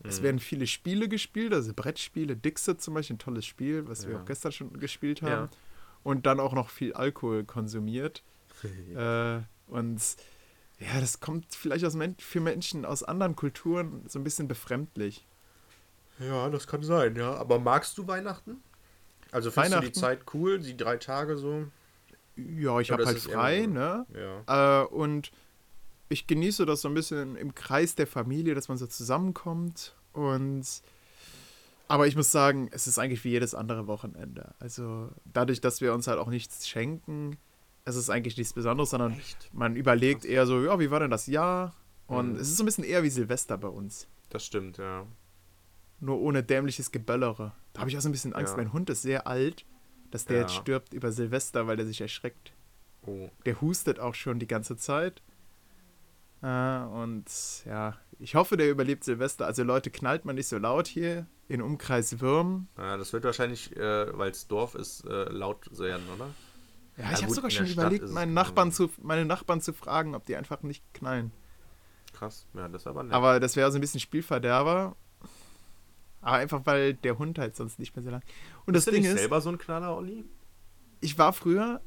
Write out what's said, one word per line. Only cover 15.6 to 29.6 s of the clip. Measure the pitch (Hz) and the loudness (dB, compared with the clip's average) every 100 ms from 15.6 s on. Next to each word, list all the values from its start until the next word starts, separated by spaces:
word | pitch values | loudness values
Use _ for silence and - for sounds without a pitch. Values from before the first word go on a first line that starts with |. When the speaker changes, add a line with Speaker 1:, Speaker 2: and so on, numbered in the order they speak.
| - - _ _ _ - | -20 -20 _ _ _ -10
Speaker 2:
Ja, | 131 131 131 | -4 0 0
das | 147 - | -2 -4
kann | 147 | -4
sein, | 151 170 120 117 | 2 4 4 2
ja. | 120 | -2
Aber | 139 123 120 | 0 2 4
magst | 120 139 - - | 6 4 2 -6
du | 185 | -4
Weihnachten? | 185 196 180 - 254 - - - - - _ - | -4 -4 -8 -12 -16 -18 -20 -20 -20 -20 _ -6
Also | 123 113 | -2 0
findest | 123 165 | 2 4
du | 185 | 4
die | 127 | 2
Speaker 1:
Weihnachten? | 110 | 0
Speaker 2:
Zeit | 127 127 - | 0 0 -4
cool, | 147 180 196 | -2 0 0
die | 143 123 | -2 -4
drei | 113 120 | -2 -2
Tage | - 135 151 147 | -2 -4 -2 -2
so? | 143 151 151 - _ _ _ - _ - | -2 -4 -6 -12 _ _ _ -20 _ -12
Speaker 1:
Ja, | 131 160 143 120 | -8 0 2 4
ich | 120 | 4
Speaker 2:
Oder | |
Speaker 1:
hab | 120 | 4
Speaker 2:
ist | 120 | 4
Speaker 1:
halt | 117 | 2
Speaker 2:
es | - | 0
eher | 104 | 2
Speaker 1:
frei, | 123 180 | 4 4
Speaker 2:
so | 220 | 2
Speaker 1:
ne? | 143 147 214 254 101 98 95 110 | 2 0 -2 -6 -8 -10 -8 2
Speaker 2:
Ja. | 139 139 139 | 6 8 8
Speaker 1:
Äh, | 135 | 4
und | - 151 147 143 - - _ - - - - - | 0 0 0 -4 -14 -20 _ -20 -16 -16 -12 -4
ich | 147 - | -2 2
genieße | 151 180 202 160 | 2 2 2 2
das | 147 | 2
so | 143 | 2
ein | |
bisschen | 151 160 151 135 131 | 0 0 -2 -4 -6
im | 143 | -8
Kreis | - - 139 165 - | -8 0 4 4 2
der | 143 | 0
Familie, | 131 117 143 165 | 0 -2 0 0
dass | 139 - | 0 -2
man | 131 | -6
so | 123 | -6
zusammenkommt. | - 120 135 185 175 175 170 | -6 0 2 0 -2 -4 -4